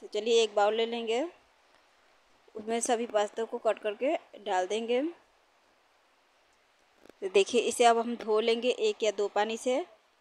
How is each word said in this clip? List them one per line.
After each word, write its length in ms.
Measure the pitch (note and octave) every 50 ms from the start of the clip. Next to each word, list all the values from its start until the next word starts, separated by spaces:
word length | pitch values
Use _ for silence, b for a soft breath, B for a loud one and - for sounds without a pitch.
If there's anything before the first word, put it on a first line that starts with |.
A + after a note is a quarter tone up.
तो 60 | A3+ G3+ -
चलिए, 300 | G#3 G#3+ A#3 A3+ A#3 A3+
एक 120 | G#3+ G#3
बाउल 200 | G#3 G3+ G#3+ A3
ले 100 | A3+ A3+
लेंगे, 420 | A#3 A#3 A#3 A#3 A3 A3+ B3 D4+ F4 - - _ _ _ _ _ _ _ _ _ _ _ _ _ _ _ _ _ _ _ _ _ _ -
उसमें 240 | A3 G#3+ A3 A3+ A#3
सभी 260 | A3+ - A#3+ A3 A#3+
पास्ता 380 | A3+ G#3+ G#3 G#3 G3+ - - A3+
को 140 | - - A#3
कट 220 | - A3+ G3+ -
करके 360 | - G#3+ G3+ A3 A#3+ C#4 E4+ E4 - - - - G#3
डाल 240 | G#3 G3 F#3 F#3 F3+
देंगे। 360 | G#3 A3 A#3 A3+ A#3+ B3 C#4+ E4+ E4+ - _ _ _ _ _ _ _ _ _ _ _ _ _ _ _ _ _ _ _ _ _ _ _ _ _ _ _ _ _ _ _ _ _ _ _ _ - G1+ - _
तो 80 | G#3 F#3+
देखिए, 320 | F#3+ G3+ G3 - - A#3+
इसे 240 | - A3+ A#3 - A#3+
अब 120 | A#3 A3+ A#3
हम 180 | A3+ A#3+ A#3+
धो 240 | A3 - A3 G#3+ G#3+
लेंगे 300 | A3+ A#3 A3+ A#3 A#3 B3+
एक 340 | - - G#3+ G#3+ G#3 - A#3
या 80 | G#3+
दो 160 | G3+ G3+ G3+ G3
पानी 300 | - G#3 G#3 A3+ A3+ A#3
से। 280 | - B3+ B3+ C#4+ F4+ - - - _ _ _ _